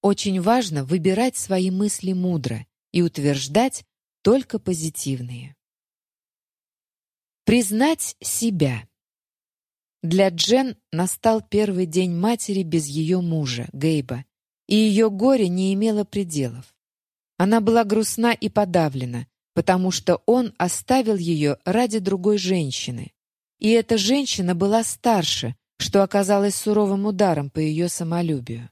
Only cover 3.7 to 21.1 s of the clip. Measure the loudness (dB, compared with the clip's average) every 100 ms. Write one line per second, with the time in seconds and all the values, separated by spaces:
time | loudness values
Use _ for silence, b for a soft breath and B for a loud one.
3.7 | -2 -18 _ _ _ 2 2 0 -8 -4
4.7 | -4 -6 -6 -6 -6 -8 -12 -16 -20 _
5.7 | _ _ _ _ _ _ _ _ _ _
6.7 | _ _ _ _ _ _ _ 2 2 2
7.7 | 2 2 0 -4 -10 -8 -2 -2 0 0
8.7 | -2 -10 _ _ _ _ _ _ _ _
9.7 | _ _ _ -2 2 2 2 2 2 2
10.7 | -6 _ -4 -4 0 0 0 0 0 0
11.7 | -2 -2 0 0 0 0 -2 -2 -4 0
12.7 | -2 -2 -4 0 0 0 -2 -2 -6 -8
13.7 | -4 0 0 -2 -8 -10 _ _ _ 0
14.7 | 2 4 4 2 2 2 4 2 0 0
15.7 | 0 0 0 -2 -4 -4 -4 -4 -6 -18
16.7 | _ _ _ _ _ _ _ 2 4 4
17.7 | 2 4 0 0 0 0 0 -2 0 2
18.7 | 2 2 -2 -6 -8 -10 _ _ -2 2
19.7 | 2 2 0 0 0 2 2 2 -2 -4
20.7 | -4 0 0 2